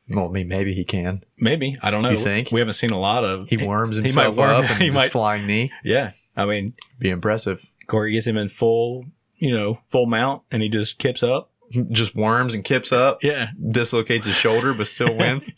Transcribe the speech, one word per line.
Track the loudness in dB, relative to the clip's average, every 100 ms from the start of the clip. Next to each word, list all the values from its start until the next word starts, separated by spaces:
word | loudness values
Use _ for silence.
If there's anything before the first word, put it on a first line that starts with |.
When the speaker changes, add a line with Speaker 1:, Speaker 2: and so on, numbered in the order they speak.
| -6
Speaker 1:
Well, | -4 -2
I |
mean, | -4 -2
maybe | -2 -2
he | -2
can. | -2 -2 -2 -4 -8 -2
Speaker 2:
Maybe. | 0 0 -2 -4
I | -2
don't | 0
know. | 2
Speaker 1:
You | 2
think? | 0 0 0
Speaker 2:
We | 0
haven't | 0
seen | 0 -2
a | 2
lot | 2 4
of | 0 -2 -2
Speaker 1:
He | -2
worms | 0 0 0 0
Speaker 2:
he |
might | 2
Speaker 1:
himself | 4 2 4
Speaker 2:
worm, | 4 4
Speaker 1:
up | 2
and | 2
Speaker 2:
<laughs> |
he | 2
Speaker 1:
just | 4
Speaker 2:
might | 2
Speaker 1:
flying | 2 0 0 0
knee. | 0 -2 -4
Speaker 2:
Yeah. | -2 0 0 -8 _ -4
I | -2
mean, | -2 -4 -8 -20 -4
Speaker 1:
Be | -2
impressive. | 0 0 0 -2 -6 -8 _ -2
Speaker 2:
Corey | -2 0
gets | -2 0
him | -2
in | -4
full, | 0 2 2 0 -4 -14 -20 _ -4
you | -2
know, | 0 -2 -4 _
full | 0 2
mount, | 2 0 -2 -6
and | -4
he | 0
just | 0 -2 -2
kips | -4 0
up. | 0 0 -4 _ -8 -4 -2
Speaker 1:
Just | -2 -2 0
worms | 2 2 0
and | -4
kips | 0 -2 2
up. | 2 2 2
Speaker 2:
Yeah. | -2 -2 -4 -6 -2
Speaker 1:
Dislocates | 0 0 0 0 0 0
his | 0
shoulder, | 2 2 2
but | -2 -4
still | -2 -2 0
wins. | 0 -2 -6